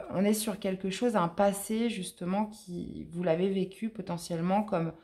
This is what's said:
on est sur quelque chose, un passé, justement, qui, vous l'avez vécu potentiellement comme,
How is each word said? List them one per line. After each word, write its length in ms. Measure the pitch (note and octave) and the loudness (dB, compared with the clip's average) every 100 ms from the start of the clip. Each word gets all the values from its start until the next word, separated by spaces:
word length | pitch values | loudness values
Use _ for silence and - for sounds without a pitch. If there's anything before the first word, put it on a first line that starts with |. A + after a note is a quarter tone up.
| - | -4
on 140 | F3+ | 2
est 100 | G3+ | 4
sur 240 | G#3+ - F#3+ | 2 0 -2
quelque 320 | G3 F#3+ F#3+ | -4 -2 -2
chose, 260 | F#3 B3 G#3+ | 0 2 2
un 120 | E3+ | 2
passé, 600 | E3+ G3+ G3 - A3 A#3 | 4 4 2 -2 0 0
justement, 580 | G3 E3+ - F3 G3 G#3+ | -2 -6 -6 -2 0 -2
qui, 600 | - - F3 F3+ - D#3 | -6 -10 -8 -8 -8 -8
vous 120 | E3+ | -2
l'avez 260 | F3+ E3 G3 | 2 4 2
vécu 400 | G3 F#3 - A3 | 2 -2 -4 -6
potentiellement 760 | - F3+ F3 - E3+ F3 G3 | -6 -6 -6 -4 -2 2 2
comme, 300 | G#3+ F3+ E3 - | 2 0 0 -6